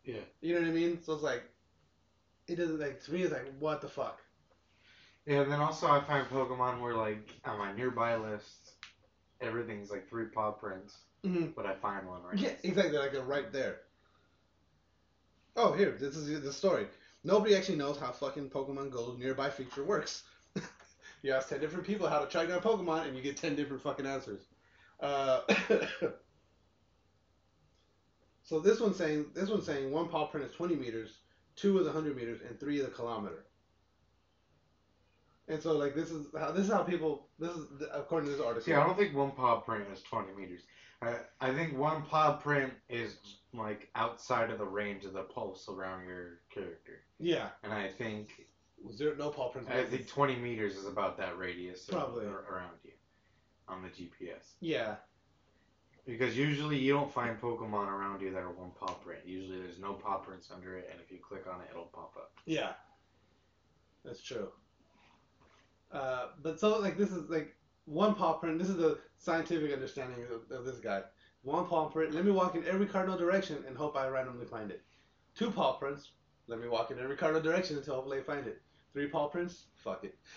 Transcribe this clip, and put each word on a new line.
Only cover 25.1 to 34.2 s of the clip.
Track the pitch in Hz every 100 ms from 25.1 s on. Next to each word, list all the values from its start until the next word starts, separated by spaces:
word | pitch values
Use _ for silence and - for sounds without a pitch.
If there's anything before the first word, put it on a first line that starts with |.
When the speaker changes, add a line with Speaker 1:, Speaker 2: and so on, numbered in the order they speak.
| 139 135 127 - 196 -
Speaker 2:
<coughs> | - - - 165 - - _ _ _ _ _ _ _ _ _ _ _ _ _ _ _ _ _ _ _ _ _
so | - 160
this | 190 226
one's | 220 185
saying, | 156 151 147 -
this | 196
one's | 202 165
saying | 143 135
one | 151 170
paw | 160 147
print | 151 131
is |
twenty | - 175 151
meters, | 120 113 110 - _ _ _ -
two | 202 190
is | 156
a |
hundred | 156 151 127
meters, | 117 113 120
and | 113
three | 147 147
is | 131
a |
kilometer. | - 117 110 98 80 - _ _ _ _ _ _ _